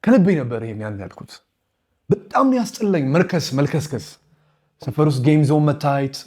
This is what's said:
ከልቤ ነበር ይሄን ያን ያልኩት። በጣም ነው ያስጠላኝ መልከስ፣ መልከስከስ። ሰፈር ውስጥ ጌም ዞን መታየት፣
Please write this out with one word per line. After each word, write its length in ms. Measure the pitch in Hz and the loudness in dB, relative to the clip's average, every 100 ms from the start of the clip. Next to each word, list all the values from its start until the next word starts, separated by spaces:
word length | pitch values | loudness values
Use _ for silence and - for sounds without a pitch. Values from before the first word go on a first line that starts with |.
ከልቤ 240 | - 254 185 | 4 4 4
ነበር 280 | 175 123 117 | 2 -2 -8
ይሄን 200 | 113 107 | -8 -8
ያን 160 | 107 101 | -10 -10
ያልኩት። 340 | 95 - - - _ _ _ _ _ _ _ | -12 -16 -20 -20 _ _ _ _ _ _ _
በጣም 340 | - - - | -2 -2 0
ነው 120 | 269 254 | 2 0
ያስጠላኝ 480 | 233 - 214 180 135 | -2 -4 0 0 2
መልከስ፣ 380 | 151 180 175 - | 2 2 0 -2
መልከስከስ። 540 | 131 143 156 - 120 - - _ _ _ _ _ _ | -2 0 -2 -4 -8 -10 -20 _ _ _ _ _ _
ሰፈር 240 | - 120 151 | -10 0 0
ውስጥ 140 | 127 | 2
ጌም 200 | 123 151 | 2 4
ዞን 180 | 147 151 | 4 2
መታየት፣ 540 | 151 147 147 139 139 139 | 2 0 -2 -2 -4 -8